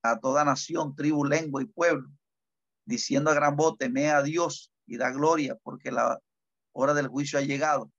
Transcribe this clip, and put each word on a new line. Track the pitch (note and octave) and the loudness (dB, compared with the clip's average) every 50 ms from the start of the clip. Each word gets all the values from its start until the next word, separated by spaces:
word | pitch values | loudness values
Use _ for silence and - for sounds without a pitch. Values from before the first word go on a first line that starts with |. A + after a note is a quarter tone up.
a | - A#2 A#2 A2 | 2 0 0 0
toda | - C3 C3+ D3 D3 | 0 0 2 2 2
nación, | C#3+ C3+ C3+ - - E3 F3 D#3 C#3+ C#3+ | 2 0 -2 -4 -4 -4 -4 -4 -4 -6
tribu, | D3 D3 D3+ D#3 D3 C#3+ | -2 0 0 2 2 2
lengua | C#3 D3+ D#3+ E3 D3+ C3+ C3+ | 2 0 0 0 -2 -4 -4
y | C3 | -6
pueblo, | A2 _ - E3+ E3+ D#3 C#3 B2+ - - _ _ _ _ _ _ _ _ _ _ _ _ _ _ | -6 _ 0 2 2 2 0 -4 -12 -20 _ _ _ _ _ _ _ _ _ _ _ _ _ _
diciendo | G#2+ A#2 A#2+ - - - C#3 D3 D#3 | -6 -6 -4 -2 0 0 2 2 2
a | D3+ | 2
gran | D3 D3 C#3+ C#3+ | 4 2 2 2
voz, | D3 D#3+ D#3+ D#3 _ | 2 2 2 2 _
'Temed | C#3 B2+ B2 C3+ C#3+ D3+ | -4 -2 0 0 0 2
a | D3+ C#3+ | 2 2
Dios | C#3 D3 D#3 E3+ E3+ D#3+ - - - _ _ _ _ | 2 0 0 -2 -2 -2 -4 -10 -14 _ _ _ _
y | - - A#2+ | -14 -6 -4
da | C3 B2+ | -2 -2
gloria, | B2+ C#3 D3+ D#3+ E3 D#3+ C#3+ B2+ - - | 0 2 2 2 4 2 0 -4 -6 -10
porque | _ - - - _ C3 | _ -16 -16 -10 _ -4
la | B2+ B2 A#2 - - - _ _ _ _ _ _ _ _ _ _ | -2 0 0 0 0 -4 _ _ _ _ _ _ _ _ _ _
hora | _ - C3 C#3+ | _ 0 0 2
del | D3 D3 C#3 A#2+ | 2 0 0 -2
juicio | A#2+ C#3 D3 C#3+ D#3 C#3+ | -4 -4 -4 -2 -2 -2
ha | |
llegado. | C#3 C#3 C#3 C#3 D3+ D#3 D3 C3+ A2+ A2 _ | 0 0 -2 0 0 0 0 0 -2 -8 _